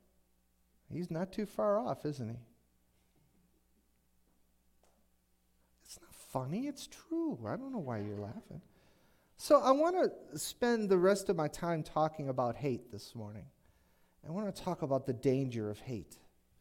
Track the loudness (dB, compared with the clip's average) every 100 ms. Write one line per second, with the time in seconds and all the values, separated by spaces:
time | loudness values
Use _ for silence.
0 | _ _ _ _ _ _ _ _ -10 -8
1 | -4 -4 -4 -4 -4 0 2 2 0 -4
2 | -4 -6 -8 -8 -14 _ _ _ _ _
3 | _ _ _ _ _ _ _ _ _ _
4 | _ _ _ _ _ _ _ _ _ _
5 | _ _ _ _ _ _ _ _ -20 -20
6 | -20 -20 -6 -4 -2 -4 -4 -8 -14 -18
7 | -6 -4 -2 -4 -4 -6 -6 -6 -4 -4
8 | -4 -6 -8 -10 -14 -16 -16 _ -20 _
9 | _ _ _ -10 6 8 8 6 4 4
10 | 2 0 -12 -10 -8 0 2 2 4 6
11 | 6 6 2 0 0 -2 -2 0 0 2
12 | 2 0 -2 0 0 0 -2 -2 -6 -14
13 | -14 -14 -12 -14 -16 _ _ _ _ _
14 | _ _ -8 -6 -6 -4 -4 -2 0 0
15 | 0 0 2 2 0 -2 -4 -6 -8 -8
16 | -10 -18 -20 _ _ _